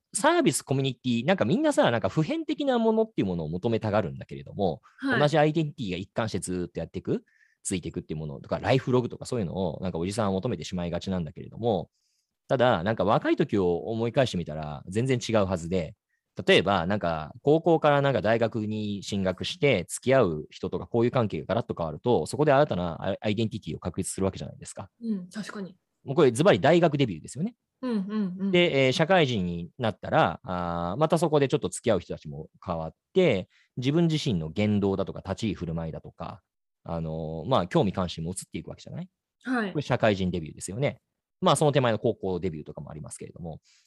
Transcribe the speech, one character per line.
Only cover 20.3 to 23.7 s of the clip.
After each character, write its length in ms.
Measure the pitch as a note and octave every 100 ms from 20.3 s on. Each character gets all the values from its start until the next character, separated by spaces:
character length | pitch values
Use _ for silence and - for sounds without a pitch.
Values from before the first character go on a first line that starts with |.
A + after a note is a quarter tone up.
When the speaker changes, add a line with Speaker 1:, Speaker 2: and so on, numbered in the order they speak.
| D#2 D2
Speaker 1:
人 180 | - F#2
と 100 | F2
か 60 | F2+
交 180 | A#2
友 80 | A#2+
関 160 | B2+ G#2+
係 140 | E2
が 60 | C2+
ガ 80 | G2+
ラ 80 |
ッ 20 | -
と 100 | -
変 80 | D#2+
わ 60 |
る 80 | D2+
と、 260 | B2 G#2 D2+
そ 100 | A2+
こ 80 | D3+
で 80 |
新 120 | C3+ D3+
た 120 | F#2
な 200 | F2 D#2+
ア 100 | F#2+
イ-、 60 | G2
ア 100 | A2
イ 60 | G#2
デ 80 |
ン 60 | A2+
テ 80 | A2
ィ 40 |
テ 100 | -